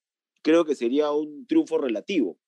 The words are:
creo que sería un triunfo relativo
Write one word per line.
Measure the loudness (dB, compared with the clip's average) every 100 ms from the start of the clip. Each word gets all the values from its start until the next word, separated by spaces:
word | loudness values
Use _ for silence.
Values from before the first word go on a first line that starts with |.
| _ _ _ _
creo | 2 2
que | 2 0
sería | 0 0 0
un | -2 -4 -10 0
triunfo | 0 2 -2
relativo | -2 -4 -4 -2 -2 -4